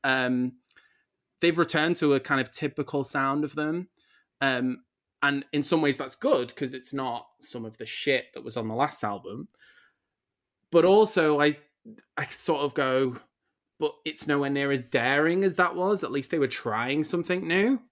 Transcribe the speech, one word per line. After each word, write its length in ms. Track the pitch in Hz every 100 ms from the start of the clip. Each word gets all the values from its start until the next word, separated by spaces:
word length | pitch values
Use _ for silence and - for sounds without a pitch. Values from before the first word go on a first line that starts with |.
Um, 500 | 135 131 127 127 127 127 _ - _ _ _ _ _ _
they've 160 | 170 165
returned 400 | 160 156 160 170
to 180 | 147
a 40 | 139
kind 220 | - 139
of 80 | 127
typical 540 | - 147 - 139 143
sound 400 | 131 143 135 143
of 100 | 147
them. 360 | 147 151 170 185 _ _ _ _ _
Um, 440 | 135 127 127 123 _ _ _ _
and 240 | 143 143 -
in 80 | 147
some 200 | 143 160
ways 160 | 147 135
that's 180 | 135
good 400 | - 262 143 123
'cause 180 | - 135
it's 200 | 131 -
not 320 | 139 131 117 - _
some 220 | - 120
of 120 | 113 -
the 80 |
shit 420 | 110 - 143 131 -
that 100 | -
was 140 | - 113
on 100 | 110
the 80 |
last 280 | 113 147 -
album. 440 | 107 98 92 110 185 _ - _ _ _ _ _ _ _ _ _ _
But 140 | 170
also 540 | 175 202 208 185 156 147
I, 160 | 147 147 _ _ 113 110 _ -
I 80 | 139
sort 340 | - - 147
of 120 | 143
go, 440 | - 131 131 135 120 _ _ _ _ _ _
"But 140 | 151 -
it's 220 | 160 151 151
nowhere 220 | 143 139
near 220 | 139 139
as 100 | 135
daring 600 | 120 131 123 139 156 180
as 120 | 196
that 200 | 160 180
was." 280 | - 185 196
At 80 | 151
least 200 | 143 131
they 80 | 165
were 80 | 135
trying 560 | - 120 107 123 143
something 440 | 151 175 170 180 165
new 340 | 180 220 262 -